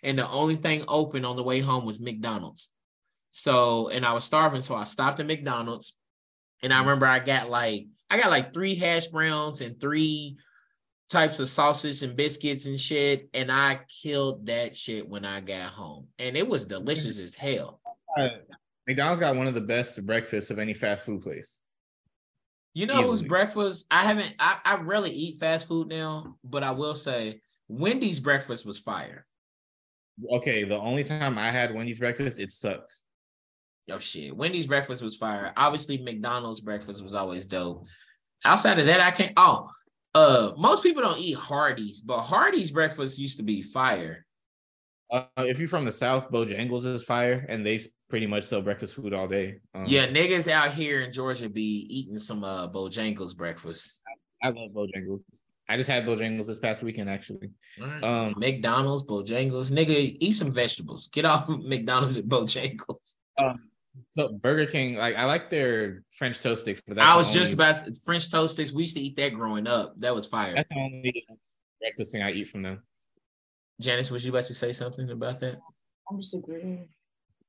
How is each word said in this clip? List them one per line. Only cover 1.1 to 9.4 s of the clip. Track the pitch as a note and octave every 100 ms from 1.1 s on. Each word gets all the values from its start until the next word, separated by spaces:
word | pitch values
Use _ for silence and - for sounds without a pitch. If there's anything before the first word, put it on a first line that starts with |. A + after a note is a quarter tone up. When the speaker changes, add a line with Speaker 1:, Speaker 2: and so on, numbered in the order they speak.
| C3+
Speaker 1:
on | B2 B2
the |
way | B2+ C3
home | C3+ B2+
was | A2+ G#2+
McDonald's. | A#2+ A2 A2+ G#2 D#2+ - - _ _ _ _ _ _
So, | - D3 B2 A#2+ A#2 A2
and | B2+ A#2+
I |
was | A#2
starving, | - D#3 D#3 C3+
so | C3 A2+
I |
stopped | G#2 - C3+ C#3
at | D3+
McDonald's, | D#3 C#3 A#2+ A#2 A#2 - - _ _ _ _ _ _
and | C3
I | C3
Speaker 2:
Mm-hmm. | C3+
Speaker 1:
remember | C#3 C3
I | B2+
got, | B2+ C3 A#2+
like, | A#2+ A#2 G#2 - _ _
I | G#3
got, | G#3+
like, | C#3+ C3
three | E3 F#3+ F3+
hash | E3+ E3+ E3
browns | D#3+ D#3+ D3+